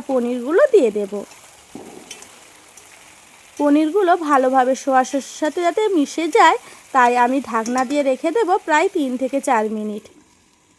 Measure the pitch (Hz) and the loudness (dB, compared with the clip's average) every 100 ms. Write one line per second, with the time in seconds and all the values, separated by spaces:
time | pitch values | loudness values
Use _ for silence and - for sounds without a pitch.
0 | - 262 233 247 240 370 571 415 233 202 | -2 -2 -2 -4 -2 2 4 4 2 0
1 | 202 202 - - - - - - - - | -6 -8 -12 -20 -20 -20 -20 -20 -20 -20
2 | - - - - - - - - - - | -20 -20 -20 -20 -20 -20 -20 -20 -20 -20
3 | - - - - - - 294 294 311 381 | -20 -20 -20 -20 -20 -4 2 2 2 0
4 | 359 349 302 277 262 262 254 262 - 262 | 2 0 2 2 2 2 2 0 0 0
5 | 254 277 - - 311 330 339 349 427 359 | 0 -4 -6 -6 -6 -2 -2 0 0 0
6 | 277 - 320 453 330 427 - - - 269 | -2 -4 -2 4 4 4 -4 -20 -4 2
7 | 247 247 240 269 247 226 226 247 254 294 | 2 4 2 0 -4 -6 -4 -4 -2 0
8 | 269 254 320 453 349 392 - 302 381 349 | 0 -2 -2 -2 0 -2 0 0 0 0
9 | 269 247 262 277 285 233 214 214 214 208 | -4 -4 -4 -4 0 0 -2 -4 -6 -10
10 | - _ _ _ _ _ _ | -14 _ _ _ _ _ _